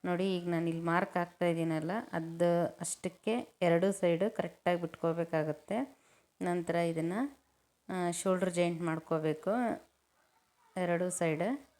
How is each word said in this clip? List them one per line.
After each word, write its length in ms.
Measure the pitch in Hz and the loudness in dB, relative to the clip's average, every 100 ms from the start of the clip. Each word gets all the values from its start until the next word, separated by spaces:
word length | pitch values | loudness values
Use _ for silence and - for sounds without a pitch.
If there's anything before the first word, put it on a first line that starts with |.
| 180 | 0
ನೋಡಿ 320 | 175 190 180 | 0 2 0
ಈಗ 120 | 175 | 0
ನಾನು 180 | 165 165 | 0 0
ಇಲ್ಲಿ 140 | 165 | -2
ಮಾರ್ಕ್ 360 | 170 170 190 180 | 2 2 2 -2
ಹಾಕ್ತಾ 280 | 175 - 175 | -4 0 0
ಇದ್ದೀನಲ್ಲ, 460 | 165 165 156 156 208 - | 2 0 0 -2 -4 -4
ಅದು 640 | 170 165 165 175 170 175 - | -6 -6 0 4 4 2 -4
ಅಷ್ಟಕ್ಕೆ 800 | 170 - - - - 240 - _ | -10 -6 -8 -6 -4 -2 -4 _
ಎರಡು 300 | 175 170 190 | 4 4 4
ಸೈಡು 440 | 196 175 165 202 - | 2 2 2 0 -2
ಕರೆಕ್ಟಾಗಿ 460 | 175 - 180 175 | -6 -2 0 0
ಬಿಟ್ಕೋಬೇಕಾಗತ್ತೆ. 1160 | 165 - 165 165 165 160 156 147 - 214 269 - _ _ _ _ | -2 -2 -2 -2 0 0 -2 -4 -4 -4 -4 -10 _ _ _ _
ನಂತರ 340 | 180 175 165 170 | -2 -2 0 0
ಇದನ್ನು, 640 | 170 165 165 196 277 - _ _ _ _ - | 0 0 -2 -2 -4 -6 _ _ _ _ -8
ಆ, 220 | 185 175 | -4 -2
ಶೋಲ್ಡರ್ 420 | 170 196 185 185 | -2 0 2 0
ಜಾಯಿಂಟ್ 280 | 175 175 170 | 2 0 0
ಮಾಡ್ಕೋಬೇಕು 720 | 165 160 - 160 156 151 - 226 233 - - _ _ _ _ _ _ _ _ 185 | -2 -4 -2 0 0 -2 -2 0 0 -4 -10 _ _ _ _ _ _ _ _ -4
ಎರಡು 320 | 175 175 180 | 0 0 0
ಸೈಡ್. 340 | 180 165 156 190 277 - | 0 0 0 -2 -4 -8